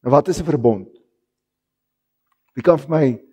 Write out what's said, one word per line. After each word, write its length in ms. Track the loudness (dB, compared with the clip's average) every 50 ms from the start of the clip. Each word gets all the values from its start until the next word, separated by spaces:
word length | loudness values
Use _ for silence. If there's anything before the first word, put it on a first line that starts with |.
| _
Nou, 80 | 2
wat 160 | 2 2 2
is 120 | 0 -6 -6
'n 60 | -4
verbond? 420 | -4 -4 2 2 0 0 0 -6 -16 _ _ _ _ _ _ _ _ _ _ _ _ _ _ _ _ _ _ _ _ _ _ _ _ _ _ _ _ _ _ _ _ _
Wie 100 | -2 2
kan 140 | 2 2
vir 120 | 2 0 -4
my 300 | 0 0 0 0 0 -4 _ _